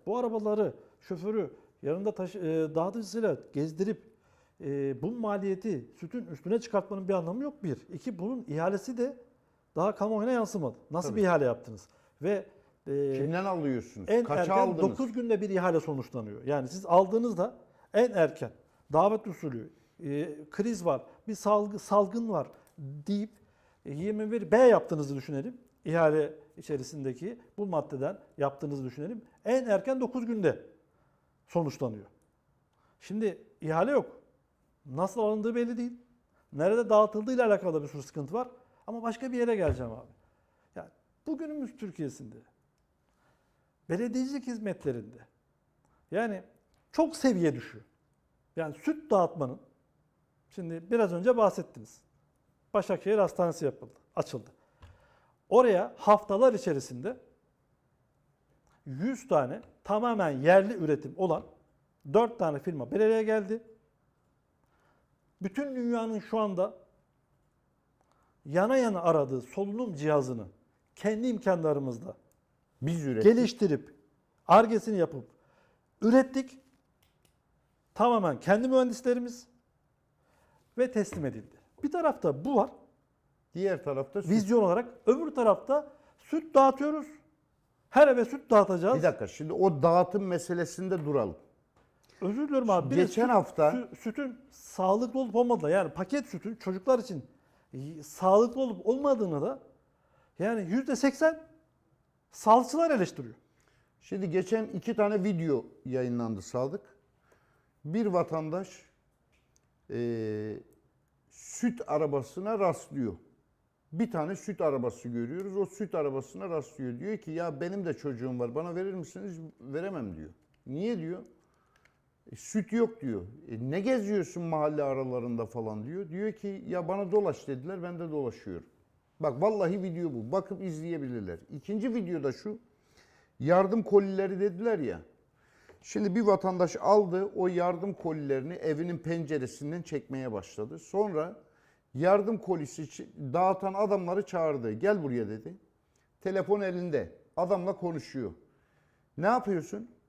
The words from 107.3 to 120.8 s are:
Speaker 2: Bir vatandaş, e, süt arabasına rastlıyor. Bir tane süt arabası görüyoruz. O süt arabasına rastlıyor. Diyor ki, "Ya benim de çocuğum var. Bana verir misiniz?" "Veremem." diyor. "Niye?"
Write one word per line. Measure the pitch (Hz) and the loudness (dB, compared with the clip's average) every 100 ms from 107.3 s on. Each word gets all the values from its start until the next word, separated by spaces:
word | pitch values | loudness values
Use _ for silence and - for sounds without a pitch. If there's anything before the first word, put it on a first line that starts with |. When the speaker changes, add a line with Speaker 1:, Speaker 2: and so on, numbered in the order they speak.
| _ _ _ _ _ | _ _ _ _ _
Speaker 2:
Bir | 147 202 208 | -6 -2 2
vatandaş, | 175 165 160 156 175 190 - _ _ _ _ _ _ _ _ _ _ - | 0 0 -2 -4 -6 -6 -14 _ _ _ _ _ _ _ _ _ _ -10
e, | 113 120 113 110 107 107 - - _ _ _ _ _ _ | -6 -4 -4 -4 -6 -8 -10 -16 _ _ _ _ _ _
süt | - - - 240 - - | -20 -18 -4 -4 -4 -4
arabasına | 151 151 139 123 185 202 220 | -2 0 -2 -4 -8 -4 0
rastlıyor. | 185 - - 139 117 87 _ _ _ _ _ _ _ | 0 -2 -6 -6 -4 -6 _ _ _ _ _ _ _
Bir | 160 233 | -4 -2
tane | 175 151 190 | -2 -4 -6
süt | - 180 | -8 -2
arabası | 160 139 123 - 123 | 0 0 -2 -6 -6
görüyoruz. | 117 117 170 196 190 | -6 -4 -6 -6 -4
O | 190 | -4
süt | - 208 | -4 -4
arabasına | 170 143 135 131 180 190 | -2 -2 -4 -8 -10 -6
rastlıyor. | 160 - - 127 120 | -6 -6 -8 -8 -6
Diyor | 185 214 | -6 -8
ki, | - | -6
"Ya | 160 170 139 | -6 -6 -6
benim | 175 202 | -6 -4
de | 170 | -6
çocuğum | - 147 117 127 123 | -4 -6 -6 -6 -4
var. | 120 | -4
Bana | 135 175 | -4 -6
verir | 175 190 | -6 -6
misiniz?" | 185 151 185 202 165 160 - | -6 -10 -12 -12 -12 -16 -18
"Veremem." | 127 147 196 170 107 80 | -10 -8 -6 -6 -8 -10
diyor. | 78 - _ _ - | -14 -18 _ _ -12
"Niye?" | 143 | -6